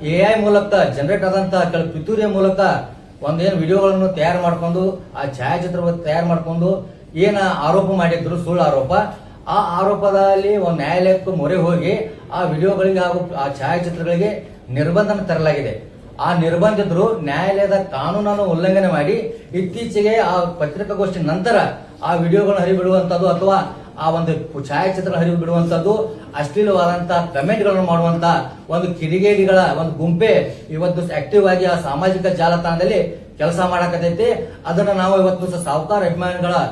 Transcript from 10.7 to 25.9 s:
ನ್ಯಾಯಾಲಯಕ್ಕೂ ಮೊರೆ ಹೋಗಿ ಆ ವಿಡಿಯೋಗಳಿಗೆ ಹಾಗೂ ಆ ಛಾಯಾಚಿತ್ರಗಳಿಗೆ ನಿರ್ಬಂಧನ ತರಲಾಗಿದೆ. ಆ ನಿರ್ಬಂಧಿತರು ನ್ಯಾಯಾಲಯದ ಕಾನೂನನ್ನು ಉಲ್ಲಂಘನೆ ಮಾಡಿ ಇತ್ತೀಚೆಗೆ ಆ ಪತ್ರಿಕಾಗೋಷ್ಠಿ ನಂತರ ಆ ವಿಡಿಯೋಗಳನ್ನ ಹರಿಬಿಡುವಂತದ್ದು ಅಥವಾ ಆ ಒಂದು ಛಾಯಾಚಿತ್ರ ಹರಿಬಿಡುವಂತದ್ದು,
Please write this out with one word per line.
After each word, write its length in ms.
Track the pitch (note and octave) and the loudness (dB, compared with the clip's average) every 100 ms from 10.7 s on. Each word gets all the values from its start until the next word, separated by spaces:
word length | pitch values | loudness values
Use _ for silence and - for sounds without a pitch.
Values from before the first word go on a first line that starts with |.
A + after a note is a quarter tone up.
| E3 | 0
ನ್ಯಾಯಾಲಯಕ್ಕೂ 540 | D3+ F3 F#3 F#3 F#3+ | 0 2 4 2 0
ಮೊರೆ 240 | E3+ C#3+ F#3 | -2 0 0
ಹೋಗಿ 680 | E3 E3 E3 G#3+ - - - | 2 0 0 -2 -4 -10 -10
ಆ 100 | E3+ | -4
ವಿಡಿಯೋಗಳಿಗೆ 560 | F3+ D3+ F#3+ G3 F#3+ F#3+ | -2 0 0 2 0 0
ಹಾಗೂ 360 | F3+ F3 - - | 0 -2 -4 -6
ಆ 120 | F#3 | -6
ಛಾಯಾಚಿತ್ರಗಳಿಗೆ 1120 | - E3+ F3 E3+ - E3 F3 G#3 G#3 - - - | -4 -4 -2 -4 -6 -2 0 0 -4 -12 -20 -8
ನಿರ್ಬಂಧನ 500 | B2+ D3+ F3 G3+ G#3 | -2 0 2 2 0
ತರಲಾಗಿದೆ. 680 | F#3 D#3+ D#3 C#3+ C3 - - - - - | -2 0 0 0 -2 -8 -12 -20 -20 -6
ಆ 140 | D3 | -2
ನಿರ್ಬಂಧಿತರು 880 | F3 E3 E3+ G#3 G#3 F3 E3 A3 A3 | 0 0 2 2 0 -2 0 0 -2
ನ್ಯಾಯಾಲಯದ 540 | D3 C#3+ F#3 G3 G3+ | -4 -4 -2 0 0
ಕಾನೂನನ್ನು 680 | F#3+ F#3 C3+ D3+ G3 G#3 G3+ | 0 -2 -6 -4 -2 -2 -2
ಉಲ್ಲಂಘನೆ 440 | G3 E3 F#3 G3 F#3 | 0 0 0 0 0
ಮಾಡಿ 260 | D#3 D3 A3 - - - | 0 0 -2 -4 -10 -8
ಇತ್ತೀಚೆಗೆ 640 | F3+ F#3 A3+ A#3 G#3 G#3 A3+ | -6 -6 -6 -4 0 2 2
ಆ 260 | F3+ F3+ | 2 0
ಪತ್ರಿಕಾಗೋಷ್ಠಿ 760 | E3+ - D3+ F#3 G3+ G3 G3 E3+ | -2 -4 -6 -4 -8 -2 -2 -2
ನಂತರ 400 | D3+ E3+ F#3+ A3 - - - - | -2 -2 2 2 2 -4 -16 -10
ಆ 100 | - | -4
ವಿಡಿಯೋಗಳನ್ನ 480 | F3 E3+ G3 G3 G3 | 0 2 2 2 2
ಹರಿಬಿಡುವಂತದ್ದು 680 | F3 F#3 F3+ F#3 F3 F3 F#3 | 2 0 2 2 2 0 0
ಅಥವಾ 480 | F3 F#3+ G3 F#3+ - - - | 2 2 2 0 -10 -18 -4
ಆ 100 | D#3 | -2
ಒಂದು 580 | E3 E3 D3 B2+ C#3+ C3 | 0 0 -2 -4 -10 -6
ಛಾಯಾಚಿತ್ರ 480 | D3 F#3+ F#3 F3+ E3+ | -2 -2 -2 -4 0
ಹರಿಬಿಡುವಂತದ್ದು, 1040 | E3+ E3+ E3 E3+ E3+ E3+ F3 | 0 0 0 0 2 0 2